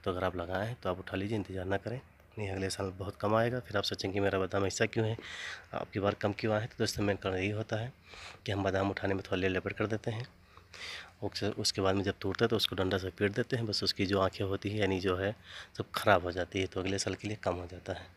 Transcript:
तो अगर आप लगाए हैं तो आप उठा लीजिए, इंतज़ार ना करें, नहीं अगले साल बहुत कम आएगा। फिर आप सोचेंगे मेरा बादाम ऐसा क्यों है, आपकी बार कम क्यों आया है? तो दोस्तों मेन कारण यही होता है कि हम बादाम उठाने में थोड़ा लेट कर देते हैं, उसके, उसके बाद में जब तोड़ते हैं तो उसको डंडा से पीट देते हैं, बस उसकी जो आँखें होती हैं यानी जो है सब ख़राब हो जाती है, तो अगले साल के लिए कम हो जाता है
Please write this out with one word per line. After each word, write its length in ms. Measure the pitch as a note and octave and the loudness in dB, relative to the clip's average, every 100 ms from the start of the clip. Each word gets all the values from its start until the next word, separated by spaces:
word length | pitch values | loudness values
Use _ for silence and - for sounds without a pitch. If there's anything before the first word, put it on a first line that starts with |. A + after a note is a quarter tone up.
तो 60 | - | -2
अगर 140 | F2+ | 0
आप 120 | F#2 F2+ | 0 0
लगाए 300 | E2+ F#2 G#2+ | -2 -2 -2
हैं 100 | B2 | -4
तो 140 | F#2+ | -4
आप 80 | F2+ | -4
उठा 180 | F#2 G2 | -2 -4
लीजिए, 220 | G2 A2 | 0 -2
इंतज़ार 280 | F#2+ F#2+ F#2 | -2 -4 -2
ना 120 | G2 | -2
करें, 220 | G#2+ B2 - - - | -2 -8 -10 -20 -16
नहीं 180 | - G2+ | -6 -4
अगले 200 | F#2+ F#2+ | -2 -2
साल 200 | - G2 F#2 | -2 -4 -4
बहुत 180 | F#2+ - | -8 -2
कम 180 | G#2 | 2
आएगा। 260 | A2 A#2 B2+ | 4 4 0
फिर 160 | - G2+ | -2 -2
आप 80 | |
सोचेंगे 360 | G2 G2 G2 G2 | 0 -2 -2 2
मेरा 180 | G2+ F#2+ | 2 2
बादाम 280 | F#2 G2 G2 | 2 2 0
ऐसा 200 | - A2+ | 2 0
क्यों 200 | - A2 | 2 0
है, 100 | A2+ - - - - - | -2 -6 -10 -10 -10 -8
आपकी 260 | - - G#2+ | -8 -4 2
बार 140 | G2 G#2 | 2 2
कम 160 | G#2 | 0
क्यों 200 | G2+ A2+ | 0 0
आया 100 | G#2+ | 0
है? 40 | G#2+ | 0
तो 100 | - | -2
दोस्तों 260 | A2 - | -2 0
मेन 120 | G2+ G2 | 0 0
कारण 200 | G2 F#2 | 0 0
यही 140 | G2 | 0
होता 260 | G#2+ A2+ A2 | -2 -2 -4
है 160 | A#2+ - - - - - - | -4 -10 -20 -16 -16 -10 -4
कि 60 | |
हम 100 | G2 | 0
बादाम 280 | G2 F#2+ G2 | 2 2 2
उठाने 240 | F#2+ G2+ | 0 0
में 80 | G2 | 0
थोड़ा 140 | - F#2+ | 0 0
लेट 300 | F#2+ F#2 G2 | 2 2 -2
कर 180 | G2 G#2+ | -2 -2
देते 240 | G#2+ - | 0 -2
हैं, 160 | A2 B2 - - - - - - - - - | -4 -8 -14 -20 -20 -20 -14 -12 -12 -14 -6
उसके, 260 | G#2 - G#2 | -6 -2 -2
उसके 320 | - G#2+ - | 0 -2 2
बाद 160 | F#2+ G2 | 4 4
में 60 | |
जब 160 | G2 - | 2 0
तोड़ते 240 | G2 F#2+ | -2 2
हैं 40 | A#2 | 4
तो 60 | A2 | 4
उसको 200 | - F#2 | 2 0
डंडा 220 | F#2 F#2+ | 2 2
से 120 | F#2+ | 0
पीट 220 | - G#2 | 0 0
देते 240 | G2+ B2 B2 | 2 -2 0
हैं, 100 | A2+ | 0
बस 160 | G2+ | 0
उसकी 220 | F#2+ - F#2+ | 0 0 2
जो 140 | G2 | 4
आँखें 240 | F#2+ - | 4 2
होती 260 | G2 G2 G2+ | -2 0 -2
हैं 80 | G#2+ | 0
यानी 220 | G2 F#2+ | 2 2
जो 160 | F#2+ F#2 | 2 0
है 200 | G2 A#2 - - - - | 0 -2 -12 -16 -14 -8
सब 140 | A2+ | -6
ख़राब 300 | - - F#2+ | 0 6 6
हो 80 | F2 | 6
जाती 280 | F2+ F2 G2 | -2 -2 0
है, 60 | F#2+ | -2
तो 140 | - | 0
अगले 180 | F#2 G2 | 0 0
साल 160 | - | -2
के 140 | F#2 G#2 | -4 -6
लिए 80 | G#2 | -2
कम 160 | - | -2
हो 120 | F2+ F2 | -2 -4
जाता 260 | F2+ F2+ | -10 -8
है 140 | F2+ F2 | -8 -8